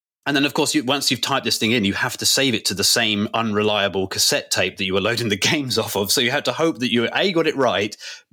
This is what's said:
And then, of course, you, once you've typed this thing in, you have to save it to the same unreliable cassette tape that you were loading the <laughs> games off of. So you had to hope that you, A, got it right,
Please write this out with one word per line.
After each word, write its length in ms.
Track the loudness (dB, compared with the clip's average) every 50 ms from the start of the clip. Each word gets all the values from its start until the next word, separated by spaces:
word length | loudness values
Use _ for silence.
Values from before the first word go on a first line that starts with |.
| _ _ _ _ _
And 80 | -2 0
then, 100 | 2 0
of 100 | 0 0
course, 200 | 0 0 0 0
you, 100 | 0 0
once 260 | 0 0 0 0 0
you've 100 | -2 -2
typed 240 | -2 -2 -2 -2 0
this 140 | -2 -2 0
thing 140 | 0 2 2
in, 120 | 2 2
you 80 | 0 0
have 240 | 0 -2 -4 -4
to 100 | -2 0
save 280 | 0 2 2 2 2 0
it 100 | 0 -2
to 80 | -4 -2
the 100 | 0 0
same 440 | 2 2 2 2 2 0 0 0 0 -2
unreliable 720 | -2 -2 0 0 2 2 2 2 2 0 0 0 -2 -2
cassette 440 | -2 -2 0 0 0 0 0 -2 -2
tape 280 | -2 0 0 -2 -2 -4
that 60 | -4
you 100 | -2 0
were 60 | 0
loading 280 | 0 0 0 0 0 -2
the 80 | -2
<laughs> 140 | 0 0 0 0
games 260 | 0 -2 -2 -2 -2
off 180 | -2 -2 -2
of. 140 | -2 0 0
So 100 | 0 0
you 100 | 2 0
had 140 | 0 0 -2
to 60 | -2 -2
hope 260 | 0 0 0 0 0
that 100 | -2 0
you, 180 | 2 2 2 2 0
A, 160 | 0 0 2 2
got 140 | 2 2
it 100 | 2 2
right, 400 | 2 2 2 2 2 0 -2 -6 -10 -14 -16 -16 -16 -20 _